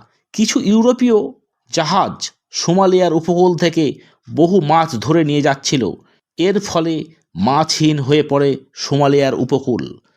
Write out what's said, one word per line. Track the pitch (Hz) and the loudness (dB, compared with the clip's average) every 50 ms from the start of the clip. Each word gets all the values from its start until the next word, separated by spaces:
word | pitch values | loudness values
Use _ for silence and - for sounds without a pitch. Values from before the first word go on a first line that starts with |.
| - _ _ _ _ _ - | -14 _ _ _ _ _ -4
কিছু | - 220 220 - 277 | -2 -2 0 0 -2
ইউরোপীয় | - 190 208 220 226 247 254 247 254 247 226 208 - - - _ _ _ _ _ _ _ | 0 2 2 2 4 2 2 2 2 2 2 2 0 -2 -10 _ _ _ _ _ _ _
জাহাজ | - 165 160 151 175 196 160 110 85 - - - _ _ _ _ | -4 -4 -2 0 0 0 0 -2 -4 -8 -12 -14 _ _ _ _
সোমালিয়ার | - - - - 170 185 190 180 185 185 180 175 156 | -10 -8 -2 0 2 4 4 4 4 2 2 2 0
উপকূল | 165 160 - 175 175 180 180 180 156 | -2 -2 0 0 2 2 2 2 0
থেকে | 175 170 160 - 156 135 123 - - _ _ _ _ - | -2 -2 0 0 -2 -2 -2 -6 -14 _ _ _ _ -8
বহু | 117 123 156 170 190 196 | -2 0 2 2 2 2
মাছ | 156 143 156 165 160 160 - | 2 2 2 2 0 0 -4
ধরে | 113 110 127 160 170 160 | -6 -2 0 0 0 2
নিয়ে | 147 147 147 139 147 | 0 0 0 0 0
যাচ্ছিল। | 139 135 - - - 143 113 90 - - _ _ _ _ _ _ _ - | -2 -2 -4 -4 -2 -2 -2 -2 -6 -8 _ _ _ _ _ _ _ -2
এর | 165 190 202 208 | -2 0 0 -2
ফলে | 196 - - 170 160 165 160 156 160 - - _ _ _ - | -2 -4 -4 -2 -2 -2 -4 -6 -8 -10 -16 _ _ _ -8
মাছহীন | 165 - 117 135 147 160 - - - 156 151 151 147 | -4 -2 0 0 0 0 0 0 0 0 0 0 0
হয়ে | 139 117 147 151 147 | 0 0 2 2 2
পড়ে | 147 139 139 143 139 135 135 - _ _ | 2 0 0 0 0 -2 -4 -6 _ _
সোমালিয়ার | - - - 143 139 143 139 139 143 139 135 123 | -12 -8 -4 0 2 2 2 2 2 2 0 0
উপকূল। | - - 131 143 127 - - 120 98 - 64 - - _ _ _ | -2 -2 -2 -2 -2 -2 -2 -4 -4 -4 -8 -12 -18 _ _ _